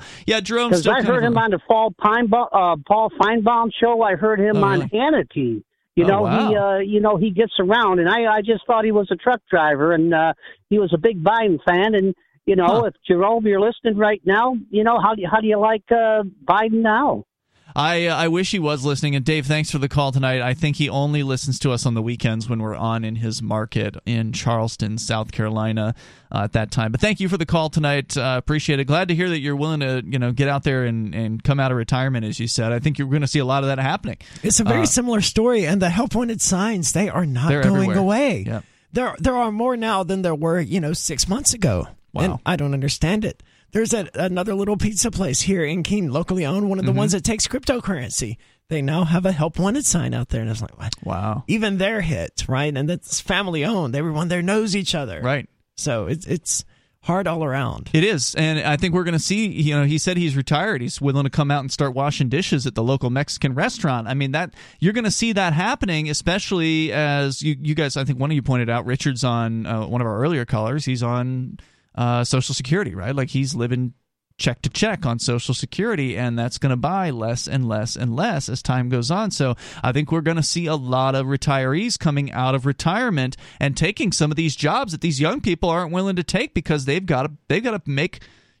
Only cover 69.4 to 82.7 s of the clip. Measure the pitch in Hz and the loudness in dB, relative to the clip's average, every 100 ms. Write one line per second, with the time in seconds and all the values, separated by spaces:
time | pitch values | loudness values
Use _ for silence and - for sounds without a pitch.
69.4 | 113 113 110 110 107 120 117 107 147 160 | 0 -4 -4 -4 -2 -2 -2 0 -2 -2
70.4 | 117 113 110 147 135 127 120 123 123 131 | -2 -2 -2 -2 -2 -2 0 -2 -2 -4
71.4 | 127 - - _ _ - 120 120 120 131 | -8 -12 -20 _ _ -4 0 0 0 0
72.4 | - 139 127 175 160 92 95 139 127 135 | -2 -4 -2 0 0 -4 -4 -2 -2 -2
73.4 | 135 127 117 127 123 - _ _ _ - | -2 -2 -2 -2 -4 -6 _ _ _ -4
74.4 | - 120 - - 214 185 139 117 - 120 | -2 -2 -4 0 0 0 -2 -2 -2 -2
75.4 | - 127 - - 220 196 131 101 123 117 | -2 -4 -6 -4 -2 0 -2 -2 -2 -2
76.4 | 120 - 139 123 139 190 180 123 110 120 | -4 -2 -2 0 0 0 -2 -2 -2 -4
77.4 | - 135 120 107 113 - 120 117 233 156 | -2 -2 0 -2 -4 -4 -4 -2 -2 -2
78.4 | - 127 - 127 123 127 120 180 214 - | -4 -8 -2 -2 0 -2 0 -2 -2 0
79.4 | 135 120 - - 127 127 147 160 156 165 | -2 -2 -8 -6 -2 -2 0 0 0 0
80.4 | 147 170 165 151 127 127 135 135 131 139 | 0 -2 -2 -4 -2 0 0 0 0 -2
81.4 | - 135 131 151 233 - 165 143 139 - | 0 0 0 0 -2 -2 0 0 -2 -2
82.4 | 127 131 131 | 0 0 0